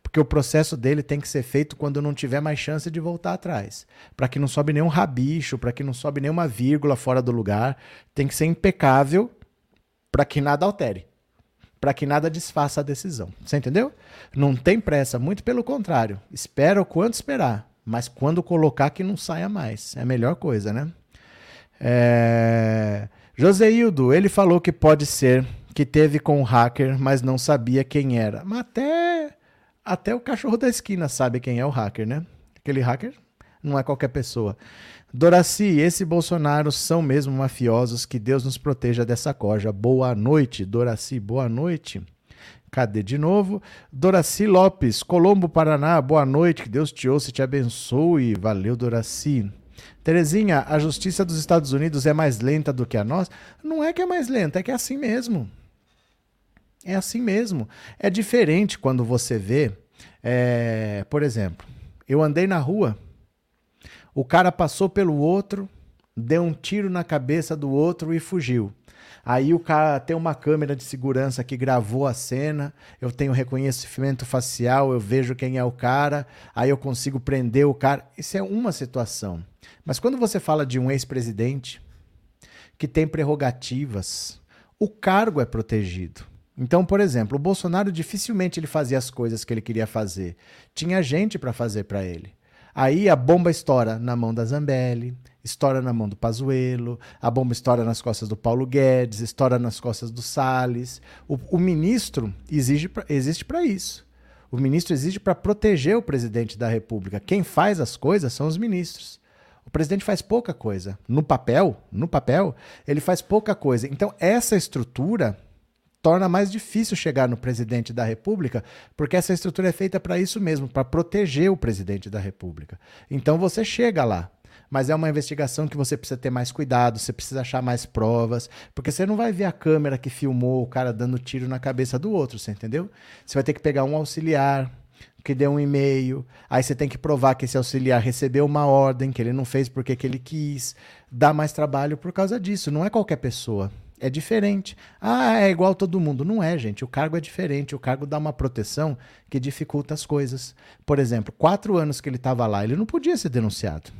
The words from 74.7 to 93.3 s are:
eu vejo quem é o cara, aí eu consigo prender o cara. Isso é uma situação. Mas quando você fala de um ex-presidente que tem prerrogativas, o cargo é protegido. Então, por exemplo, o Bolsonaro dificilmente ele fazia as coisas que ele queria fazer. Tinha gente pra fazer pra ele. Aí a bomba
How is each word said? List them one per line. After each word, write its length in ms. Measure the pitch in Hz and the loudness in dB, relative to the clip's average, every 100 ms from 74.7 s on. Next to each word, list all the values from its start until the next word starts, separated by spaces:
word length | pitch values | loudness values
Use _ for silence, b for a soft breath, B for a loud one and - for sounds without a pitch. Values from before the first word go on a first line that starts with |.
| 135 135 | 2 2
eu 80 | 123 | 0
vejo 340 | 101 131 123 | 0 0 0
quem 240 | 127 131 131 | -4 -4 -2
é 60 | |
o 80 | 123 | -2
cara, 560 | 127 123 135 147 147 - B B | -2 0 2 0 -2 -6 B B
aí 160 | - 127 | -2 0
eu 80 | 135 | 0
consigo 440 | 139 123 139 135 | -2 -4 -4 -4
prender 440 | 127 135 123 123 | -2 0 2 4
o 80 | 143 | 4
cara. 320 | 135 135 139 - - | 4 0 0 -6 -14
Isso 200 | 151 196 | -8 -6
é 40 | |
uma 320 | 190 214 240 | -4 -2 -2
situação. 680 | 147 127 127 113 - 101 85 92 _ B B | -4 -6 -6 -6 -6 -8 -8 -12 _ B B
Mas 120 | - 135 | -8 -2
quando 200 | 240 262 | -2 0
você 240 | 226 185 | 0 0
fala 240 | - 156 | 0 0
de 120 | 135 127 | 0 0
um 140 | 127 | 0
ex-presidente 920 | 135 - 131 117 104 120 139 - - - - _ _ _ _ B B B _ | -2 -2 -4 -4 -2 -4 -4 -10 -18 -20 -20 _ _ _ _ B B B _
que 100 | 143 | -2
tem 200 | 160 156 | 0 0
prerrogativas, 1300 | 151 143 147 135 123 - 127 143 101 - - - - _ b b _ | 0 0 0 0 -2 -8 -6 -4 -6 -8 -10 -12 -16 _ b b _
o 120 | 208 | -4
cargo 500 | - 196 196 220 147 | 0 2 2 2 0
é 60 | |
protegido. 760 | 117 113 107 110 95 90 87 - - - _ - | -2 -4 -2 -2 -2 -6 -10 -14 -20 -20 _ -10
Então, 280 | 127 170 | 2 2
por 140 | 180 196 | 4 2
exemplo, 380 | 196 123 107 139 | 2 0 -2 -2
o 20 | |
Bolsonaro 520 | 160 196 180 180 202 | -2 -2 -2 -2 -2
dificilmente 680 | 165 160 202 - 208 180 170 | -4 -8 -8 -4 -2 -2 -4
ele 80 | 156 | -4
fazia 300 | 156 131 131 | -4 0 -2
as 120 | 123 | -4
coisas 340 | - 120 110 | -6 -4 -4
que 100 | - | -6
ele 80 | 113 | -6
queria 260 | 110 113 110 | -4 -4 -2
fazer. 480 | 117 104 90 90 90 b b b | -4 -6 -6 -10 -10 b b b
Tinha 260 | - 165 190 | -8 -2 0
gente 380 | 143 151 214 - | 0 0 0 -2
pra 140 | 123 | -6
fazer 320 | 113 120 104 | -4 -4 -4
pra 180 | 98 101 | -4 -6
ele. 280 | 95 82 95 _ b b b | -6 -8 -14 _ b b b
Aí 320 | - 135 160 202 | 0 2 4 4
a 80 | |
bomba 360 | 143 127 | 4 6